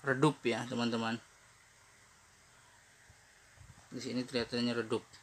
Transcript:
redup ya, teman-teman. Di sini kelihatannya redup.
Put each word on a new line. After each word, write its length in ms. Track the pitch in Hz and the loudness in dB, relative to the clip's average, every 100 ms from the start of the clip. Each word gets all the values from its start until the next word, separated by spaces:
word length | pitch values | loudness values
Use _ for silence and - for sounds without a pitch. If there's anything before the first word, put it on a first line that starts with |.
redup 400 | 139 127 139 139 | 0 4 4 4
ya, 240 | 117 113 120 | 0 0 -2
teman-teman. 560 | 120 120 117 113 117 - - - - - - - - - - - - - - - - - - - - - - - - - - - | -2 0 0 -2 -4 -8 -20 -20 -20 -20 -20 -20 -20 -20 -20 -20 -20 -20 -20 -20 -20 -20 -20 -20 -20 -20 -20 -20 -20 -20 -20 -14
Di 80 | 127 | -10
sini 240 | 123 120 123 | -4 -4 -2
kelihatannya 480 | 123 113 120 120 | -2 0 0 0
redup. 320 | 117 110 117 - - | 0 0 -2 -2 -20